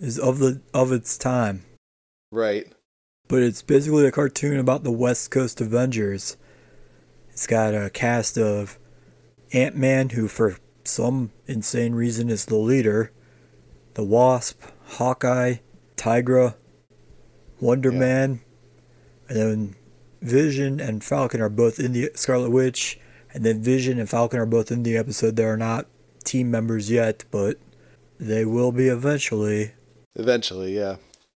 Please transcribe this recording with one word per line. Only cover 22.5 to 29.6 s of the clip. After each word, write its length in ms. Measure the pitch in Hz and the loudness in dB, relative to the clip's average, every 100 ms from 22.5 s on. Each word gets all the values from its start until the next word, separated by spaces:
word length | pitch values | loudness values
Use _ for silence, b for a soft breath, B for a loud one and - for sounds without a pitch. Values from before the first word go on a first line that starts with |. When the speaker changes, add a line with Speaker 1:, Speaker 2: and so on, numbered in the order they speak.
Speaker 1:
Witch, 480 | 127 131 - - - b b b | 2 2 -2 -8 -10 b b b
and 100 | - | -2
then 180 | 110 110 | 0 0
Vision 360 | 113 131 127 123 | 0 0 0 -2
and 100 | 104 | -2
Falcon 300 | 117 117 123 | 0 0 0
are 60 | 113 | 0
both 240 | 113 107 | 0 0
in 120 | 120 | -2
the 140 | 117 113 | 0 0
episode. 400 | 117 104 113 110 | -2 -2 0 2
They 80 | |
are 120 | 110 110 | 0 0
not 300 | 113 117 - _ _ _ | -2 -4 -6 _ _ _
team 260 | - 131 123 | -4 -2 0
members 400 | 117 113 113 101 | 0 0 -2 0
yet, 340 | 117 113 107 - | 2 2 -2 -6
but 280 | 104 101 - _ b b b _ - | -2 -2 -4 _ b b b _ -12
they 260 | 107 110 | -4 -2
will 280 | 110 117 123 | 0 2 0
be 160 | 123 131 | 2 2
eventually. 840 | 120 139 147 - 107 104 104 | 2 0 -2 -2 -2 0 -2